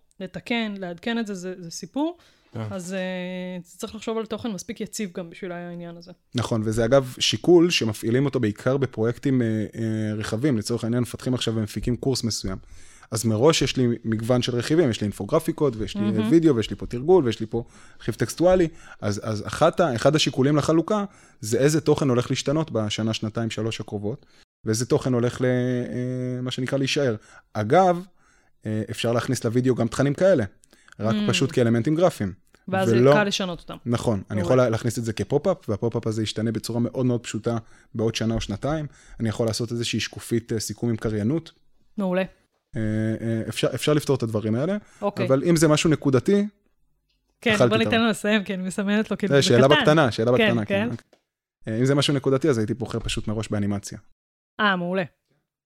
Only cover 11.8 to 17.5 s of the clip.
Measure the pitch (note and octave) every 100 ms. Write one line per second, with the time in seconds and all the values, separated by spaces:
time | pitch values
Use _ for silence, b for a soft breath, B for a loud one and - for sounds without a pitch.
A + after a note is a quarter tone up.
11.8 | A2 A#2 C3+ B2 A2+ - G2 F#2 b b
12.8 | b b b G#2+ A#2 G#2+ D3 D#3+ C#3 -
13.8 | B2 A#2 A2+ A2 A2+ B2 A#2+ A#2+ A2+ D#3
14.8 | D#3 G#2+ G#2 - G2+ D3+ E3 D#3 D3 A2+
15.8 | G#2 G3+ G#3 G#3+ A2 E3 D#3+ A#2+ G2+ G2
16.8 | F#2 A#2+ D3 F#3 B2+ G#2+ A2